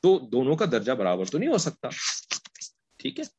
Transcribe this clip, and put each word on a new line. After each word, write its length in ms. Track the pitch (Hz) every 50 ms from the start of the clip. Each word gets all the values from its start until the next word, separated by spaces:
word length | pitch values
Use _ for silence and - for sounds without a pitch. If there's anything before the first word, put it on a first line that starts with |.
| -
تو 140 | 180 190 175 131 113 104
دونوں 240 | 123 131 131 156
کا 80 | 160 220 180 127
درجہ 200 | 113 101 117 131
برابر 320 | - 98 90 90 90 92
تو 140 | 92 - 151
نہیں 120 | 214 311
ہو 80 | 311 196
سکتا، 300 | - 160 - _ - 127 147 - - - - - - _ - - _ - _ - - - _ _ _ _ _ _
ٹھیک 180 | - 135 - -
ہے؟ 40 | 311 - _